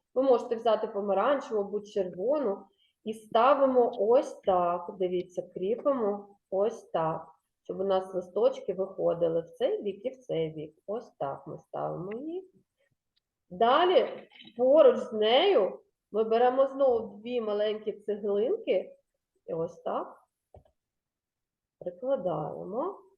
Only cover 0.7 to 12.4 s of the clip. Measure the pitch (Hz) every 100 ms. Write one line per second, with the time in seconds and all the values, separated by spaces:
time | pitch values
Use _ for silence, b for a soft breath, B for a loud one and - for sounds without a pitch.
0.7 | 214 214 202 202 190 233 277 - 220 196
1.7 | 202 - 202 185 170 214 302 240 196 -
2.7 | b b b 214 220 - 220 247 277 269
3.7 | 254 233 - 202 247 - - - 180 175
4.7 | 175 180 196 180 180 175 - - - 190
5.7 | 233 294 269 208 202 208 _ - 190 214
6.7 | 226 - 180 160 170 - _ _ _ -
7.7 | 180 196 190 185 180 180 202 247 262 -
8.7 | 180 185 - 170 165 165 165 170 - 269
9.7 | 427 208 190 247 262 - 160 160 156 156
10.7 | _ - 220 226 - 143 139 - 151 _
11.7 | 147 151 156 185 220 311 359